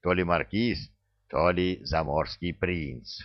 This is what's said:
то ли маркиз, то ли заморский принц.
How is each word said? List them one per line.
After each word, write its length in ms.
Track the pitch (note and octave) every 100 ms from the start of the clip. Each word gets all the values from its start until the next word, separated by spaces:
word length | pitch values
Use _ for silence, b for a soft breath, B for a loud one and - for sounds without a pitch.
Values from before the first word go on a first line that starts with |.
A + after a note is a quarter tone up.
то 120 | F2
ли 100 | F2+
маркиз, 680 | F2 E2 - G2+ A#2+ D#2+ D2 _ _ _ -
то 220 | C#2 E2+
ли 300 | F2 F#2 F2+
заморский 680 | - D#2+ D2 D2+ D2+ - F2
принц. 680 | - F2+ F2 C#2+ B1 - -